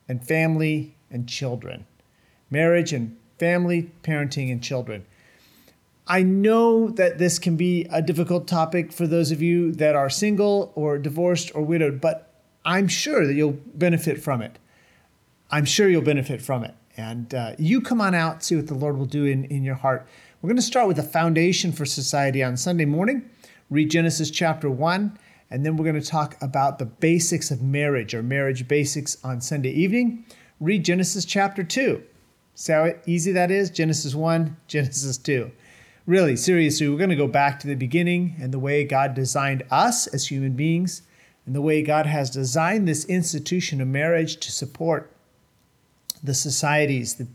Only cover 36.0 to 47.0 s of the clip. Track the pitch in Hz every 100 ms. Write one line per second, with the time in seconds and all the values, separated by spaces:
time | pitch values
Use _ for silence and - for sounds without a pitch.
36 | - 185 165 120 180 175 156 135 147 147
37 | 196 151 143 143 143 135 143 139 123 156
38 | 175 175 175 160 127 135 135 147 143 135
39 | 139 127 127 143 139 135 - 135 220 240
40 | - 139 - 139 135 127 156 170 180 -
41 | - _ _ _ - 135 147 156 151 151
42 | 156 151 131 131 131 143 165 214 185 156
43 | - 185 165 156 151 180 170 139 131 135
44 | 156 170 160 - - - 131 - 165 151
45 | - _ _ _ _ _ _ _ _ _
46 | - - 139 131 156 123 151 151 147 135